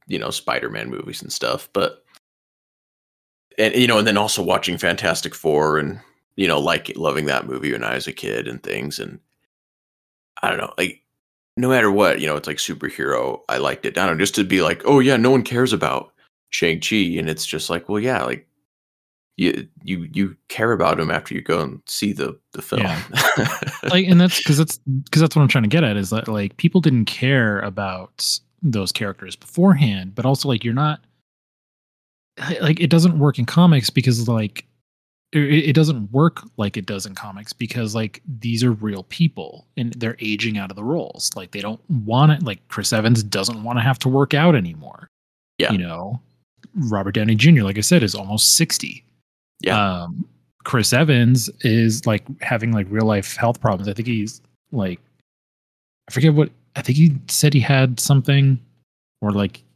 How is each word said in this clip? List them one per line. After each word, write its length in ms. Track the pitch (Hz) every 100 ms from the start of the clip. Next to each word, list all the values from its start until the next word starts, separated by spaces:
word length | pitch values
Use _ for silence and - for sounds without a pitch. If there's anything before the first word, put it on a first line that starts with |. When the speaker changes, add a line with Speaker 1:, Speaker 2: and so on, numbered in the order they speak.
| -
Speaker 1:
you 120 | 73
know, 120 | 57
Spider-Man 600 | - - 64 58 53 58
movies 320 | - - -
and 100 | -
stuff, 380 | - 60 - -
but, 320 | 95 95 - _ _ _ _ _ _ _ _ _ _ _ _ _ _ _ -
and, 160 | 107
you 120 | 123 123
know, 120 | 110
and 80 | 110
then 120 | 101
also 240 | 107 -
watching 340 | 87 98 - 87
Fantastic 580 | 92 90 90 82 -
Four 440 | - 80 73 78 76
and, 220 | 73 - - _ _ -
you 100 | 92
know, 140 | 76
like, 320 | 76 82 - -
loving 280 | 78 69 73
that 200 | 65 50
movie 260 | 64 73
when 120 | 58
I 100 | 57
was 120 | 65 82
a 60 |
kid 340 | - - 55 60
and 140 | 58
things. 360 | - 50 69 -
And 200 | 50 - _ _ _ _ _ _ _ _ _ _ _ -
I 80 | -
don't 80 | 90
know, 160 | - -
like, 260 | 90 - _ _ _ _ _ -
no 140 | 123
matter 200 | 131 107
what, 300 | 98 92 62
you 60 | 76
know, 100 | 73
it's 100 | 78
like 120 | 76
superhero, 840 | - 78 71 - 65 62 64 - -
I 80 | 64
liked 300 | 69 65 -
it. 100 | -
I 80 |
don't 140 | 92 80
know, 40 |
just 120 | 101
to 100 | -
be 160 | 95 95
like, 220 | 82 85
"Oh 160 | - 139
yeah, 160 | 131 127
no 140 | 120
one 120 | 135
cares 300 | 117 120 127
about 400 | 101 71 65 - _ _ _ _
Shang-Chi." 680 | - 85 82 - 110 90 80
And 120 | 78
it's 160 | 78 -
just 240 | 80 -
like, 180 | 87 -
well, 100 | 104
yeah, 240 | 120 123
like, 220 | 64 64 _ _ _ _ _ _ _ _ _ -
you, 280 | 85 - - _
you, 240 | - 92 82
you 240 | 80 98 - -
care 240 | - 113
about 280 | 104 87 82
him 100 | 80
after 240 | 82 -
you 60 | -
go 220 | - 87
and 180 | 71 65 -
see 260 | - 104
the, 260 | - 65 - _
the 80 | -
film. 220 | - 107
Speaker 2:
Yeah. 200 | 98 82 -
Speaker 1:
<laughs> 500 | 127 - - 113 - - -
Speaker 2:
Like, 220 | - 180 185
and 140 | 175
that's 200 | 180 -
'cause 140 | - 143
that's, 220 | 160 - - 131 -
'cause 100 | 151
that's 120 | 160 156
what 40 |
I'm 60 | 139
trying 160 | 135
to 40 | 107
get 140 | 160
at 120 | 139 104
is 140 | 92
that, 180 | 107 113
like, 280 | 107 98 -
people 220 | 165 185
didn't 220 | 160 127 107
care 540 | - 127 139 113 101
about 800 | 101 95 98 92 95 - - - _ _
those 300 | 156 110 92
characters 440 | - 104 - 92 -
beforehand, 760 | - - 190 151 117 98 92
but 120 | 98 123
also, 220 | 135 139
like, 160 | 117
you're 100 | 117
not, 260 | 120 151 151 _ _ _ _ _ _ _ _ _ _ _ _ _ - - 160
like, 200 | 151 160
it 100 | 156
doesn't 280 | 165 175 160
work 200 | 143 131
in 80 | 120
comics 420 | 165 180 147 -
because, 380 | - 123 117 117
like, 380 | 113 104 - - _ _ _ _ _ _
it, 360 | 151 143 151 151
it 40 |
doesn't 360 | 143 156 135 101
work 300 | 123 160 - - -
like 200 | 101 107
it 100 | 92
does 200 | 101 98
in 80 |
comics 380 | 95 107 98 107
because, 420 | - 113 123 110
like, 280 | 113 110 - - 120
these 240 | 117 113
are 80 | 123
real 320 | 107 107 98
people 600 | - - 165 - 82 - _ -
and 160 | 120
they're 220 | 117 113 117
aging 360 | 107 107 117 104
out 120 | 95
of 60 | 95
the 80 |
roles. 460 | 110 160 - - - -
Like, 140 | 90
they 80 | 101
don't 200 | 101 113 -
want 420 | 139 107 120 151
it. 100 | 147
Like, 240 | 131 95 -
Chris 240 | - 101
Evans 300 | 110 110 120
doesn't 400 | 104 98 98 113
wanna 200 | 113 123
have 160 | 117 127
to 80 | 131
work 260 | 131 143
out 200 | 147 170
anymore. 540 | 143 87 78 - - - _ _ _ _ -
Speaker 1:
Yeah. 120 | -
Speaker 2:
You 60 | 104
know, 420 | 87 82 95 120 _ _ _ _ -
Robert 380 | 202 123 104 98
Downey 220 | 113 107
Junior, 280 | 110 135 151
like 140 | 98 101
I 40 |
said, 200 | - 175
is 120 | 104 -
almost 400 | 95 107 - -
sixty. 480 | 165 - - - _ _ _ _ _ _
Speaker 1:
Yeah. 420 | 92 104 101 90
Speaker 2:
Um, 240 | 87 - - _ _ _
Chris 280 | - 123 104
Evans 560 | 123 156 127 120 127 110 -
is, 460 | 123 110 113 110 120
like, 180 | 107 - 143
having, 300 | - 117 117
like, 140 | 110 92
real 160 | 107 110
life 300 | 104 92 -
health 240 | 117 120
problems. 280 | 113 92 101
I 40 |
think 160 | 98 117
he's, 320 | 113 104 - _ _ _
like, 280 | 120 95 87 _ _ _ _ _ _ _ _ _ _ -
I 40 |
forget 220 | 131 156
what 160 | 147 147 - _ -
I 60 |
think 160 | - 135
he 180 | 165 135 -
said 260 | - 151
he 60 | 143
had 380 | 117 135 131 120
something, 640 | - 139 131 139 139 131 _ _ _ _ _ -
or, 120 | 104
like, 300 | 101 98 - _